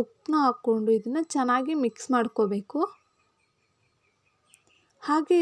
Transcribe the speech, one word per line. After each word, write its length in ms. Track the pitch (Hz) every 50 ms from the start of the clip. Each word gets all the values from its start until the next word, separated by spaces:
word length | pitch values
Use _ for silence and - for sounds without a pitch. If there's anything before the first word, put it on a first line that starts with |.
ಉಪ್ಪನ್ನ 400 | 220 - _ _ - - 311 302 277
ಹಾಕ್ಕೊಂಡು 460 | 254 247 - - 233 226 220 214 226 226
ಇದನ್ನ 260 | 214 - 233 269 320 320 - -
ಚೆನ್ನಾಗಿ 400 | 277 254 247 247 262 254 302 320 294 254
ಮಿಕ್ಸ್ 240 | 220 - - - - 247
ಮಾಡ್ಕೋಬೇಕು. 680 | 240 226 226 - - 214 196 202 202 196 _ - 294 370 - - _ _ _ _ _ _ _ _ _ _ _ _ _ _ _ _ _ _ _ _ _ _ _ _ _ _ _ _ _ _ _ - _ _ _ _ _ _ _ _ _ - -
ಹಾಗೆ 280 | 294 320 302 - 359 339